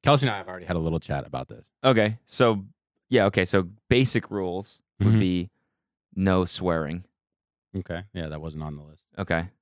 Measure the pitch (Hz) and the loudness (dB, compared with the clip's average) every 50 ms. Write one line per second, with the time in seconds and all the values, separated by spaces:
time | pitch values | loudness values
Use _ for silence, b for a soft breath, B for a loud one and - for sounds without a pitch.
0 | - 143 147 139 135 127 107 98 92 90 92 92 87 82 90 85 80 80 80 80 | 4 4 4 4 4 0 -2 -4 -8 -12 -14 -14 -6 -4 -2 -2 0 -2 -2 -4
1 | - - 71 69 - - - 64 65 _ 57 58 - _ _ _ - 131 131 110 | -4 -4 -4 -4 -4 -6 -8 -10 -10 _ -16 -20 -20 _ _ _ 2 4 4 4
2 | 104 107 110 113 _ _ - - 127 117 110 101 98 104 _ _ _ _ _ _ | 4 2 0 -6 _ _ 0 2 4 4 4 2 -4 -10 _ _ _ _ _ _
3 | _ _ 120 117 101 101 98 - 92 - - 98 90 87 104 _ _ _ 123 123 | _ _ 2 4 4 4 4 2 0 2 2 0 0 0 -8 _ _ _ 2 2
4 | 135 120 - 117 - - 104 101 95 90 87 92 98 - - _ _ _ _ _ | 4 4 2 0 -2 -2 -8 -6 -6 -6 -6 -8 -10 -12 -18 _ _ _ _ _
5 | 104 107 110 110 101 92 90 90 87 98 _ _ _ _ _ _ _ _ _ _ | 2 4 4 4 4 2 0 -2 -2 -6 _ _ _ _ _ _ _ _ _ _
6 | _ _ _ 95 95 98 92 92 90 82 - - 92 90 85 80 78 71 80 87 | _ _ _ -2 0 2 2 2 2 0 -2 -2 -2 -2 -2 -2 -4 -6 -8 -10
7 | 92 _ _ _ _ _ _ _ _ _ _ _ _ _ _ 98 92 - 85 85 | -12 _ _ _ _ _ _ _ _ _ _ _ _ _ _ -10 -8 -8 -10 -10
8 | 98 101 _ 95 82 78 76 76 78 80 76 76 78 78 76 71 73 76 78 _ | -10 -10 _ -10 -10 -8 -10 -10 -12 -12 -10 -10 -10 -10 -10 -14 -16 -20 -20 _
9 | _ _ _ - 98 - 87 82 85 92 _ _ | _ _ _ -10 -4 -2 -2 -2 -2 -6 _ _